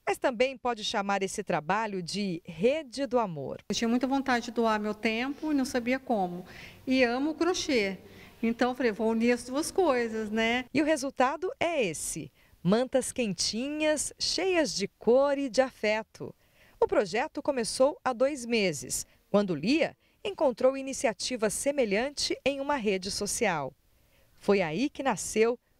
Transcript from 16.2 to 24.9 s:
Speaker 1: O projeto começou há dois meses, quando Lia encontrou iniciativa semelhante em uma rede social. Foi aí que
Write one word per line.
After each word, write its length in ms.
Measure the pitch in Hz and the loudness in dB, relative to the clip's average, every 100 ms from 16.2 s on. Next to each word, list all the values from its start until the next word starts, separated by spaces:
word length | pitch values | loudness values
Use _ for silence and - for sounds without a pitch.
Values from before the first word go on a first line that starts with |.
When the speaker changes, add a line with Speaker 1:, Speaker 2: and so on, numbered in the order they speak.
| 143 - _ _ - - | -14 -14 _ _ -20 -2
Speaker 1:
O 80 | 466 | 2
projeto 540 | 349 202 208 302 - | 2 0 0 -4 -4
começou 580 | 294 269 220 - 262 - | -4 -2 -2 2 2 2
há 120 | 254 | -4
dois 320 | 233 269 294 240 | 0 0 0 -2
meses, 600 | 233 190 143 127 - - _ _ | 0 2 -2 -4 -8 -8 _ _
quando 240 | 202 208 | 0 2
Lia 400 | 156 180 311 214 - _ _ | 0 2 2 2 -2 _ _
encontrou 540 | 415 392 302 226 254 269 | -8 0 0 4 2 2
iniciativa 720 | 269 254 247 208 - 254 214 | -4 -2 -2 -2 -4 -2 0
semelhante 880 | - 269 285 226 196 269 285 - - - | 0 0 0 2 0 -2 -2 -4 -2 -2
em 160 | 277 | -2
uma 160 | 277 285 | -2 -2
rede 340 | 214 190 185 | 0 -2 -2
social. 640 | - 196 - 214 160 139 - _ _ _ _ _ _ | -6 -4 -2 0 0 -4 -10 _ _ _ _ _ _
Foi 240 | - 202 | 2 2
aí 280 | 170 160 | 2 0
que 140 | 294 | -2